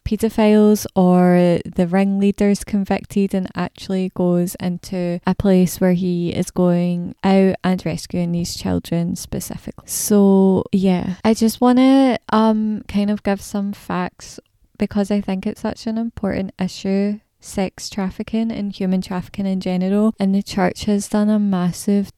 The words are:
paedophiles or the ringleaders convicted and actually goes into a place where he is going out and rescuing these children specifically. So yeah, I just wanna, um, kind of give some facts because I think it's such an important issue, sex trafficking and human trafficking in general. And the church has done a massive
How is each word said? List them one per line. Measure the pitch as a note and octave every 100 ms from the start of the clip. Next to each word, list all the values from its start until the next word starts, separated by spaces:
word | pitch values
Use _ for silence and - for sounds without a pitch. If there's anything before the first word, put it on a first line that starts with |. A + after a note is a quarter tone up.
paedophiles | - G#3+ A3+ A3+ G#3+ G#3+ G#3+ G#3+ - F#3+
or | F3+ F3+ F3+ F3+ F3 E3+
the | - F3+ E3+
ringleaders | F#3+ G3 G3 G3+ - G3+ G3+
convicted | - G3+ G3 G3 - G3+ G3
and | F#3+ F#3
actually | - F3+ - - F#3+ F#3 -
goes | F3+ F3 F3 -
into | F3+ F3 - F#3 F3 F3
a | - F#3
place | G3+ F#3 F3+ -
where | F#3
he | F3 F#3 F3 F3
is | - F3+
going | - F3+ F3 F3 F3 F3 -
out | G3 G3 F#3+ -
and | F#3 F#3 E3
rescuing | D#3+ - F3 E3+
these | E3+ E3+ -
children | F#3+ F3 - E3+ E3+
specifically. | F3+ - G3+ - - - - -
So | - - G#3 G3 G3 F#3+ F#3 -
yeah, | G3 F#3+ F3 F#3 F3+
I | A3
just | A3 A3+ -
wanna, | B3 B3 C4 C4+ C4+ A#3 -
um, | A3 A3 G#3+ G#3+ G#3+ -
kind | G3 G3+
of | G#3
give | G3+ G3
some | - G3+ G3+
facts | G3+ - F3+ F3+ - - - - _ _ -
because | G3+ G#3 G3
I | G#3
think | G3 F#3+ G#3+
it's | -
such | G#3+ - A3+
an | A3
important | A#3 - G3 - F#3+ -
issue, | F#3 - F#3+ G3 G3+ G#3 _ _
sex | - - F#3+ - -
trafficking | - F#3+ - A3 A3+ A3+
and | A3 G3+
human | - F#3+ F#3
trafficking | - F#3 - -
in | G3 F#3
general. | F#3 F3+ F#3 G3+ A3 -
And | G3
the | G3
church | - - F#3 - G#3
has | G3+ -
done | G#3 G#3
a | G#3+
massive | G3+ F#3 F3+ - - G3+ F#3+